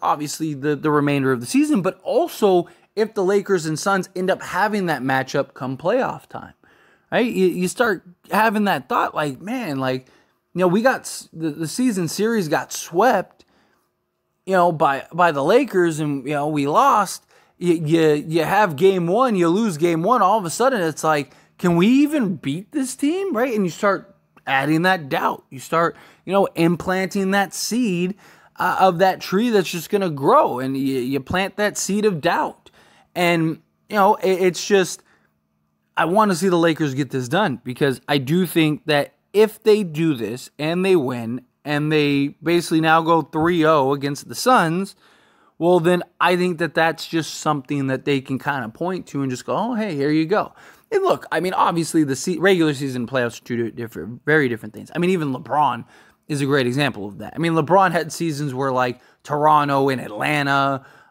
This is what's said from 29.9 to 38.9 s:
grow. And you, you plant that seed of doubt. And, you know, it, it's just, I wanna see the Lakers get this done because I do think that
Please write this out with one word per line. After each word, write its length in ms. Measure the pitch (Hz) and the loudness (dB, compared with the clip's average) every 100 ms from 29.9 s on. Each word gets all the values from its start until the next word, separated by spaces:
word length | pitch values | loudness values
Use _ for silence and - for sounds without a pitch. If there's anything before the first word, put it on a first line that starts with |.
| 202 190 | -2 -2
grow. 480 | 143 143 269 - 123 | -2 4 4 4 0
And 180 | 131 135 | -4 -2
you, 220 | 135 135 | -2 -2
you 200 | 123 135 | -2 -4
plant 360 | 131 180 190 - | -4 -4 -4 -2
that 220 | 208 - | -4 -2
seed 260 | - 202 | -4 0
of 160 | 214 170 | 0 0
doubt. 500 | 165 214 196 - _ _ _ _ _ | 0 0 -4 -8 _ _ _ _ _
And, 480 | - 175 170 160 151 _ _ - | -2 2 2 0 -4 _ _ -6
you 80 | 208 | 2
know, 200 | 196 214 | 4 4
it, 260 | 185 185 | 2 2
it's 240 | 185 170 - | 2 0 2
just, 360 | 202 180 - _ _ _ _ _ _ _ _ _ - | 2 2 -4 _ _ _ _ _ _ _ _ _ -2
I 80 | |
wanna 300 | 165 190 214 | 0 2 2
see 160 | 175 190 | 2 2
the 80 | 175 | 4
Lakers 340 | 170 160 151 | 2 2 -2
get 180 | 131 135 | -2 -4
this 160 | 131 123 | -4 -2
done 360 | 165 208 123 | -2 -2 -4
because 380 | - 127 143 123 - | -8 -2 -2 -2 -2
I 120 | 147 | -2
do 260 | 127 170 | 0 0
think 400 | 180 170 156 147 | 0 2 2 0
that 300 | - | 0